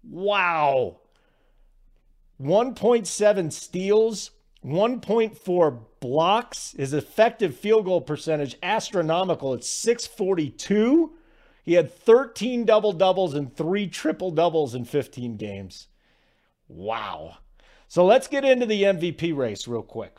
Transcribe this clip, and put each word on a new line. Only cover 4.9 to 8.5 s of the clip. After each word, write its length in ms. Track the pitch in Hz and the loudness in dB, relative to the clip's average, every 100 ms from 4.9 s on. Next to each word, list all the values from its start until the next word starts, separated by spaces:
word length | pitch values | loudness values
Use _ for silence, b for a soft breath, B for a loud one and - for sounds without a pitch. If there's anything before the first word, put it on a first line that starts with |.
| 247 | -2
point 360 | - 226 220 220 | -2 0 0 -4
four 360 | - 180 160 120 - _ | -4 2 2 2 -18 _
blocks. 760 | 123 139 170 214 247 - - - | -4 0 2 2 -2 -14 -14 -8
His 140 | 135 | -4
effective 640 | 147 - - 226 220 190 - | -4 -4 2 2 2 -6 -4
field 300 | 202 220 185 | 2 2 2
goal 160 | 180 | -2
percentage, 540 | 165 151 - 151 143 | -2 -8 -4 -4 -4